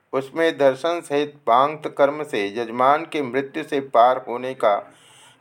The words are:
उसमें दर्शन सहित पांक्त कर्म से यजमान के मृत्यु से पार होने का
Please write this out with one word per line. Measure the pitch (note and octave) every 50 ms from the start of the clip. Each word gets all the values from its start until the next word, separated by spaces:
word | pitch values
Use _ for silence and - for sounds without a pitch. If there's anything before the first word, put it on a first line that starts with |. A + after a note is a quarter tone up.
| _ _
उसमें | - C3+ C3+ C3+ C3+ D#3+ E3 E3 D3 C#3
दर्शन | C#3+ C3+ C3 C3+ - E3 F3 E3+
सहित | E3 - C#3+ C#3+ D3 D3 - _ _
पांक्त | A#2 A#2 B2 C#3 D3 D#3 D3+ - - - -
कर्म | C#3+ C#3 D3+ D3+ D3
से | D3 - A2 G2+
यजमान | G2 G2+ A#2+ A#2 A2 A#2 B2 B2+ C3+ D3 D#3 E3
के | D#3 - D#3
मृत्यु | C#3 A#2+ C#3+ D#3+ C#3+ C3+ - D#3+ D3
से | - D3+ C#3
पार | C3+ C3+ - A#2 A#2 B2+ C3 - - -
होने | A#2 B2 B2+ C3 C3
का | C3 B2 G#2+ G2+ G#2+ - - - _ _ _ _ _ - - _ _